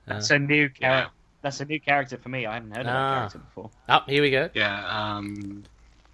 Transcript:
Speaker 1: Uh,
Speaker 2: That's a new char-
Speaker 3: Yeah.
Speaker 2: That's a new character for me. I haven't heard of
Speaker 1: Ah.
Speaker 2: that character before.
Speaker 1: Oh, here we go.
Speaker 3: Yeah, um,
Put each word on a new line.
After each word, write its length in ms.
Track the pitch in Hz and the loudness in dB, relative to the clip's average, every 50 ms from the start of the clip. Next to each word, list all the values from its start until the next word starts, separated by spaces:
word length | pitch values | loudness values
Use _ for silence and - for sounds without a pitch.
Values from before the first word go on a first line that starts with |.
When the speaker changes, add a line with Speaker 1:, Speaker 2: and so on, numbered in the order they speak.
| _ | _
Speaker 1:
Uh, 80 | - 98 | -8 -6
Speaker 2:
That's 160 | 107 104 - | -4 0 2
a 80 | 151 143 | 4 4
new 300 | 143 143 147 151 147 139 | 4 4 4 4 4 2
char- 220 | - - 139 131 | 0 0 2 2
Speaker 3:
Yeah. 160 | 131 131 123 - - _ _ _ _ _ - | 2 2 2 -2 -6 _ _ _ _ _ -8
Speaker 2:
That's 180 | 143 135 - | -6 -6 -6
a 40 | 143 | -6
new 160 | 147 156 151 | -6 -6 -4
character 380 | - 147 143 143 139 131 127 120 | 0 2 2 2 0 -2 -6 -12
for 100 | - 127 | -10 -8
me. 160 | 127 131 117 | -6 -6 -4
I 80 | 107 107 | -4 -6
haven't 160 | 120 117 110 104 | -8 -8 -10 -8
heard 100 | 117 131 | -6 -4
of 20 | 120 | -2
Speaker 1:
Ah. 40 | 127 | -2
Speaker 2:
that 240 | 131 135 135 135 131 | 0 0 0 0 -2
character 200 | 113 98 - 80 | -2 -4 -8 -12
before. 320 | - - - - - 110 - _ _ - | -18 -18 -16 -16 -16 -16 -16 _ _ 4
Speaker 1:
Oh, 140 | 127 151 - | 4 4 4
here 160 | - 139 143 147 | 4 2 4 4
we 80 | 139 | 4
go. 200 | 131 131 156 170 - | 4 2 2 0 0
Speaker 3:
Yeah, 320 | 107 104 104 98 101 98 90 110 107 104 107 104 | 0 0 0 0 -2 -4 -4 -4 -4 -2 -4 -4
um, 480 | 104 101 104 104 101 101 98 101 101 101 - - _ - - _ _ _ _ | -4 -6 -8 -8 -8 -10 -10 -10 -12 -16 -18 -20 _ -20 -20 _ _ _ _